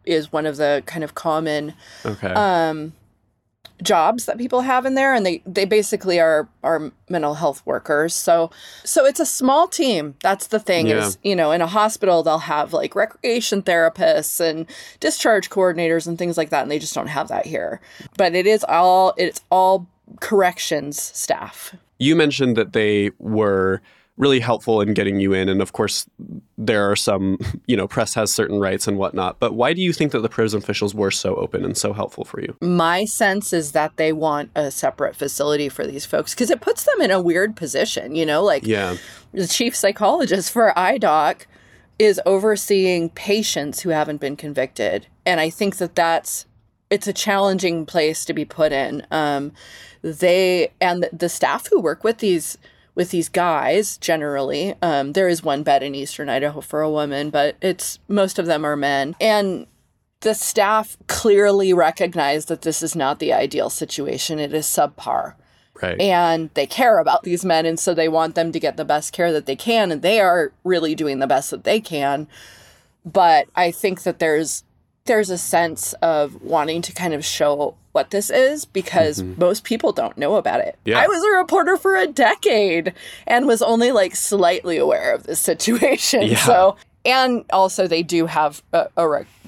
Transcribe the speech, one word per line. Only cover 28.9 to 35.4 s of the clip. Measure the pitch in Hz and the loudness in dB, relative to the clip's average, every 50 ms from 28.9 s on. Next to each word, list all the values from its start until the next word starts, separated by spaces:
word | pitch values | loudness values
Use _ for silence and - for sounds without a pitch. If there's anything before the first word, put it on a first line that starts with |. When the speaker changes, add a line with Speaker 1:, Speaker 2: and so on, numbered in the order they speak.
| 101 | -2
Speaker 2:
whatnot. | 95 95 - - 95 90 90 - - | -2 -2 -2 -2 -2 -4 -4 -2 -2
But | 123 - - | -4 -2 0
why | 113 120 151 170 | 0 0 0 0
do | 185 | 0
you | 185 170 160 | 0 -2 0
think | - 156 139 | 0 -2 -2
that | - 113 | 0 -2
the | 110 110 | -4 -2
prison | - 120 110 107 107 101 | -2 -2 -2 0 -2 -4
officials | - - 101 - 104 101 107 | -4 -4 -4 -4 -4 -4 -2
were | 104 98 95 | 0 -2 0
so | - - - 95 98 | -2 -2 -4 -4 -2
open | - 92 - - 95 95 | -2 -4 -4 -4 -4 -4
and | 92 101 | -4 -4
so | - - 104 101 | -4 -4 -4 -4
helpful | 101 101 - - - - | -4 -8 -8 -8 -12 -12
for | - - - | -12 -10 -10
you? | - - - - | -10 -10 -10 -6
Speaker 1:
My | 170 180 180 170 165 165 175 190 220 | -2 0 0 2 2 2 0 0 -2
sense | 220 - - 220 196 196 208 - - 185 | -4 -2 0 0 0 0 -2 -4 -2 -4
is | 165 151 143 - | -4 -4 -2 -2
that | 156 151 156 _ | -2 -2 -2 _
they | - 156 156 156 | -2 0 0 0
want | 156 160 156 147 147 139 - - | 0 0 -2 -2 -2 -6 -6 -4
a | 151 147 135 | -4 -4 -4
separate | - - - 135 - - 139 - - | -6 -4 -4 -4 -2 -2 -4 -4 -4
facility | - 143 139 - - | -6 -8 -6 -4 -2